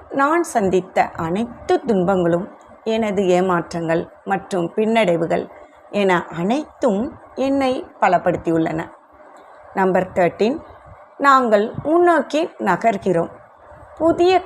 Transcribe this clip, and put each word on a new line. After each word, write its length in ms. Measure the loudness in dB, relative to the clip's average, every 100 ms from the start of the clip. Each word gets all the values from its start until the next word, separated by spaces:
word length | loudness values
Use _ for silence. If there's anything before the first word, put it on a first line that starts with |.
| -8
நான் 320 | -2 0 0 0
சந்தித்த 600 | -2 0 0 0 -2 -2 -2
அனைத்து 560 | -4 -4 -6 -6 -2 -2
துன்பங்களும் 640 | 0 0 2 2 2 0 -4 -14 -20 -12 -4
எனது 360 | -2 -2 0 2
ஏமாற்றங்கள் 720 | 2 2 0 -2 -6 -2 -2 -4 -12
மற்றும் 420 | -6 -6 -4 -4 -4
பின்னடைவுகள் 720 | -2 0 2 2 2 0 -2 -4 -12 -20 -20 -8
என 200 | -2 2 2 -2
அனைத்தும் 680 | -6 -4 -4 -6 -4 -2 0 -4 -10 -14 -6
என்னை 340 | -2 0 0 -4 -8 -2
பலப்படுத்தியுள்ளன. 840 | 2 2 2 -2 0 0 0 -4 -8 -14 _ -20 -20 -20 -20 -20 -8
நம்பர் 360 | -2 2 2 0
தர்டீன், 460 | 0 0 2 -2 -2 -8 -20 -20 -20 -20 -2
நாங்கள் 460 | 4 4 4 2 0 -4
முன்னோக்கி 600 | 0 2 4 2 0 -2 -2 -4
நகர்கிறோம், 680 | -2 0 0 0 0 0 -2 -8 -20 -20 -20 -20 -18
புதிய 380 | -2 0 4 4 2